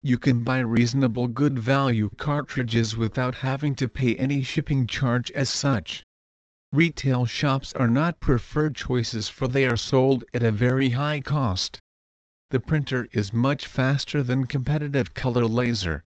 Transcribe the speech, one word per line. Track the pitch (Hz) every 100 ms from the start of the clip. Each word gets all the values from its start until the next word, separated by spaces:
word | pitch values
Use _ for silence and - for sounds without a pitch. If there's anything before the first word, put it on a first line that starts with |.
You | 143 123
can | - 123
buy | 117 127
reasonable | 123 117 120 131 131 113 123
good | 117 147 135
value | 110 135 139 117 104 -
cartridges | 151 147 - - 123 113 113 113
without | 110 120 127
having | 123 127 139 147
to | 135 127
pay | - 127
any | 110 131 143
shipping | 131 - 147 135 123
charge | - 131 120 120
as | - 135
such. | - 143 127 85 - - _ _ _ _ _ _
Retail | 135 170 - 135 127 123
shops | - 147 135 -
are | - 123
not | 120 165 165
preferred | - 123 - 143 156 139
choices | - 127 113 113 98
for | - 131
they | 131 131
are | 117
sold | - 131 131 135 -
at | 123
a | 117
very | 104 123 131 135
high | 123 147 151
cost. | 135 147 131 92 - - _ _ _ _ _ _ _
The | 127
printer | - 156 143 131 110
is | 113 101
much | 113 127 143 -
faster | - 131 139 - 151
than | 127 127 123
competitive | 139 127 151 147 139 117
color | - 127 120
laser. | 117 113 123 113 90 76 -